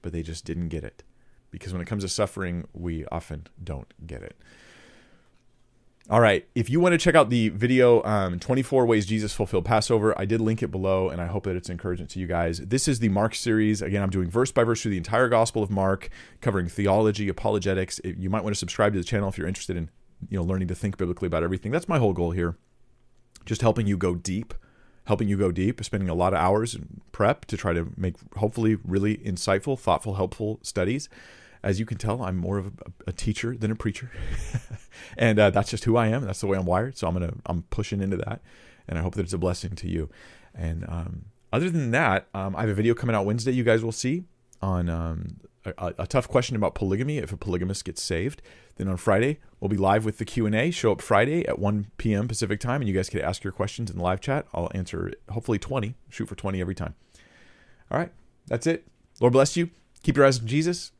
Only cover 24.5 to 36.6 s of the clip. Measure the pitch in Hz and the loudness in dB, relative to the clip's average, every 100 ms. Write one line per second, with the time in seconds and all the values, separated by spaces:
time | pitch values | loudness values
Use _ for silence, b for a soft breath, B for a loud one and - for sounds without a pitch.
24.5 | - b b b b - 107 107 98 98 | -10 b b b b -4 0 0 2 2
25.5 | 87 95 120 107 104 95 85 87 92 90 | 2 0 -2 -6 -4 -2 2 2 4 4
26.5 | 104 113 113 - 101 - - 104 139 - | 4 0 -6 -12 -16 -18 0 2 2 -4
27.5 | 104 95 85 85 - 92 - - - 107 | -4 0 0 -2 -4 -4 -4 -12 -4 -2
28.5 | 110 110 110 - 95 101 107 - 87 - | 2 2 2 0 0 0 -2 -4 -4 0
29.5 | 98 147 131 - 85 110 98 92 - 107 | 0 0 -4 0 0 0 -2 -2 -2 -6
30.5 | 110 - - 92 131 - B B B B | -6 -6 -2 0 -2 -6 B B B B
31.5 | B 101 95 110 107 110 117 95 92 90 | B -2 -2 -2 -4 -2 -2 -2 -2 -2
32.5 | 98 95 - - - - - - 107 117 | -2 -4 -12 -18 -12 -10 -4 -2 -2 -4
33.5 | 123 110 110 113 - 127 - - - - | -2 -4 -2 -4 -6 -12 -8 -4 -4 -4
34.5 | 123 - 113 B B B - 113 107 104 | -6 -8 -16 B B B 0 2 6 6
35.5 | 95 101 113 117 117 110 117 123 95 104 | 6 0 -2 2 2 4 0 -4 -4 -2
36.5 | 98 | 0